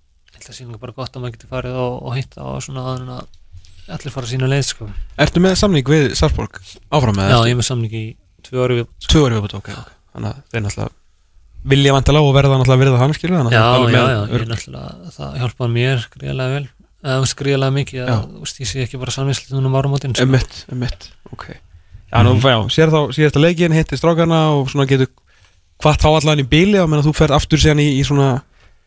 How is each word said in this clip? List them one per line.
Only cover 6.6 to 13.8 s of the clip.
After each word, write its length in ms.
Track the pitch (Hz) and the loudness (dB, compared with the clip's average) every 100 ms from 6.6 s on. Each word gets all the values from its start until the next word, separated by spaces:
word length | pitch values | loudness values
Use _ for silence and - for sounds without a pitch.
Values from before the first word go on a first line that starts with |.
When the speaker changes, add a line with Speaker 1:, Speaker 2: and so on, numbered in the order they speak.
| - - - | -20 -20 -2
Speaker 2:
áfram 240 | 147 120 101 | 0 2 2
með 120 | 190 | 2
Speaker 1:
Já, 80 | 123 | 4
Speaker 2:
eftir? 100 | 117 | 4
Speaker 1:
ég 40 | |
er 100 | 123 | 0
með 80 | 113 | -2
samning 240 | 123 110 | -4 -4
í 120 | 113 110 - _ _ | -6 -10 -14 _ _
tvö 220 | - 127 | -10 -4
ári 100 | 127 123 | 0 -2
viðbót, 180 | 117 - | -4 -10
sko. 140 | - | 0
Speaker 2:
Tvö 140 | 165 135 | 2 4
ári 80 | 110 | 0
viðbót, 180 | 101 | -4
ok, 140 | 98 - | -10 -14
ok. 220 | - - _ _ | -16 -18 _ _
Þannig 160 | - 107 | -10 -10
að 120 | 131 - | -10 -10
þeir 120 | 117 | -6
náttúrulega 260 | 101 - 107 - _ _ _ _ _ - | -6 -6 -8 -10 _ _ _ _ _ -10
vilja 300 | 131 135 139 | 0 2 4
væntanlega 320 | 135 127 147 | 4 4 4
og 100 | 147 | 4
verða 220 | 135 139 135 | 4 4 4
náttúrulega 220 | 127 127 | 4 4
að 40 | |
virða 140 | 139 123 | 4 4
hann, 140 | 131 | 2
skilur, 240 | 151 170 180 | 0 -2 0
þannig 160 | 120 | 2
að 0 | |
Speaker 1:
Já, 80 | 117 | 4
Speaker 2:
það 80 | 117 | 4
er 120 | 123 | 4